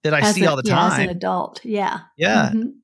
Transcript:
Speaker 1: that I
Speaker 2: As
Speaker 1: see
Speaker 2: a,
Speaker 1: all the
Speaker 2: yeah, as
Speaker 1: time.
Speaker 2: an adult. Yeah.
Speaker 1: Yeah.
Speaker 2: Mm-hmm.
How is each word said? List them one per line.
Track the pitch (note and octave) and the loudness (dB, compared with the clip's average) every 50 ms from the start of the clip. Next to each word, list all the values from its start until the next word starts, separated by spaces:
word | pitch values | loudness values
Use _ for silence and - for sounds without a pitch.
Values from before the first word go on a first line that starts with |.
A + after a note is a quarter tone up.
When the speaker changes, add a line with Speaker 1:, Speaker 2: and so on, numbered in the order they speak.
| - | 0
Speaker 1:
that | D#3 D#3 | 0 0
I | D3 | 2
Speaker 2:
As | C#3+ G#3 G#3 | 2 2 2
Speaker 1:
see | F#3 F#3+ | 2 2
Speaker 2:
a, | E3+ | 2
Speaker 1:
all | D3 | 2
the | C3+ A#2+ | 0 -2
Speaker 2:
yeah, | - - D#3+ E3 | 0 0 2 2
as | - - | 2 2
Speaker 1:
time. | C3 | 0
Speaker 2:
an | C3+ - | -2 -2
adult. | F3+ F3+ F#3+ F#3 F#3 F3+ - - - - - | -4 -6 -4 -4 -4 -4 -4 -6 -10 -14 -8
Yeah. | A#3+ G#3+ G3+ G3 - - - - _ _ | -6 -4 -4 -2 -4 -6 -6 -12 _ _
Speaker 1:
Yeah. | - D#3+ G3 A3 G3+ D3+ - G#3 | 0 2 4 4 2 2 2 -2
Speaker 2:
Mm-hmm. | A3 A3+ C4+ C#4 - | -2 -4 -4 -8 -14